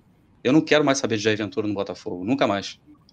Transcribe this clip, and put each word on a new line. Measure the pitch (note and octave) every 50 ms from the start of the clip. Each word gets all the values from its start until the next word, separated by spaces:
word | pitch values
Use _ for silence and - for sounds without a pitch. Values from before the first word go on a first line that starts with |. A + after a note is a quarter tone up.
| _ _ _ _ _ _ _ _
eu | - A#2 C#3
não | D#3+
quero | D#3 - D3 D3+ D3+
mais | C#3 C#3
saber | - - A2+ A2+
de | G#2+ G2+
Jair | A2+ G#2+
Ventura | G#2 G#2+ F#2+ - A2 G#2
no | G#2 G2+
Botafogo, | G2 G2 - F2+ - - G#2+ F#2 F2+ F2+
nunca | G#2 C#3 C#3 C#3+
mais. | A2 G2+ G2 F#2 - - _ _ - - _ _ _